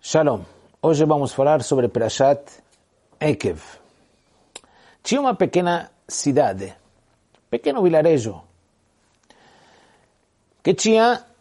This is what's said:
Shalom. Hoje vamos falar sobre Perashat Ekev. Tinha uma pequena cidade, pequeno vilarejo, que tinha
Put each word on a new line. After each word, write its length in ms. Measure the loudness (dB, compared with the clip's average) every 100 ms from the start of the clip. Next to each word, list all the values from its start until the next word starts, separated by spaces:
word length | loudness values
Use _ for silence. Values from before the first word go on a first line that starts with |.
| -2
Shalom. 300 | 0 0 -2 -8 _ _ _
Hoje 220 | -2 2
vamos 300 | 2 0 -2
falar 280 | 0 0 0
sobre 260 | 0 -2 0
Perashat 520 | -2 -4 0 2 2 -4 -20 _ _ _ _ _ _
Ekev. 400 | -4 -2 -4 -6 -14 -20 _ _ _ _ _ _ _ -20 _ _ _ _
Tinha 160 | -4 -2
uma 160 | -2 0
pequena 560 | 0 0 0 -2 -6 _ -14
cidade, 680 | -6 -2 2 0 -2 -10 -16 _ _ _ _ _ _ _
pequeno 340 | -4 -2 0
vilarejo, 580 | 2 4 4 2 0 -10 -20 _ _ _ _ _ _ _ _ _ _ _ _ _ _ _ _ _ _ _ _ _
que 100 | -2
tinha 520 | -2 2 4 2 0 -6 _